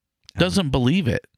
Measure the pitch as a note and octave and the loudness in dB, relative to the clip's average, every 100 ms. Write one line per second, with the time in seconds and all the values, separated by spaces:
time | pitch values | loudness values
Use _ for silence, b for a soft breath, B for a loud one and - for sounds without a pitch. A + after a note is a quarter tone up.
0 | _ _ - - F3 F#3 D#3 C3+ B2 F3+ | _ _ -12 -2 0 0 0 0 2 0
1 | C3 F#2 - | 0 -4 -8